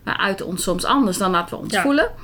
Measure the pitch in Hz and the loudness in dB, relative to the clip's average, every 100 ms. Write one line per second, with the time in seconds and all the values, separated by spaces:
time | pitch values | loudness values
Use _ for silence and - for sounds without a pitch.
0 | - - 196 190 - 180 190 180 - 277 | -6 -2 -2 -2 -4 -4 -2 0 2 4
1 | 233 - 190 175 170 - - 202 277 285 | 4 2 2 0 -2 -8 -4 0 2 2
2 | 480 - | 2 -4